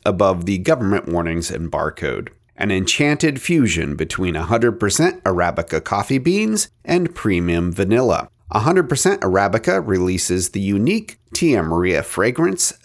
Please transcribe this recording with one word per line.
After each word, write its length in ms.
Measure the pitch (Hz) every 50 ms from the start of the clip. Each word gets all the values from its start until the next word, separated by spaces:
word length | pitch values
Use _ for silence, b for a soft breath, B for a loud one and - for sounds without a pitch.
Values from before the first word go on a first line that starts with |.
| -
above 400 | - 95 90 101 98 95 87 85
the 140 | 90 101 90
government 500 | 90 - 160 127 117 95 101 98 - -
warnings 420 | 85 87 85 85 82 85 82 -
and 220 | - - 82 82 -
barcode. 560 | - 76 78 - - - 71 60 50 - - - _ _ _ _
"An 160 | - - 104
enchanted 680 | 98 95 95 - - - 147 147 147 147 - 156 139 131
fusion 560 | - - 170 160 131 104 80 82 78 71 73
between 400 | 69 78 76 - - 92 90 80
a 80 | 78 82
hundred 280 | 80 113 113 117 120 113
percent 520 | - 107 101 101 - 156 180 175 - -
Arabica 580 | 98 92 87 87 87 85 82 82 - 80 78 -
coffee 360 | - 98 101 101 - 135 135
beans 500 | 127 165 185 202 220 220 214 208 - - _ _ -
and 300 | - 165 180 175 160 -
premium 580 | - - 113 95 87 87 87 85 85 87 90 85
vanilla. 560 | 95 98 92 110 123 131 117 82 69 - - _ _ _ -
A 100 | - 104
hundred 300 | 107 147 180 185 170 135
percent 320 | 151 131 - 185 202 196 -
Arabica 600 | 95 92 95 101 101 92 113 - - 185 196 160
releases 680 | 123 98 92 90 90 92 92 - - 90 92 90 -
the 100 | - 107
unique 560 | 98 95 101 101 107 143 208 226 214 - - - _ _ -
Tia 300 | - 180 160 139 104 82
Maria 400 | 80 82 85 90 92 87 73 69
fragrance 680 | - - - 98 117 123 - 165 180 185 170 - - - - -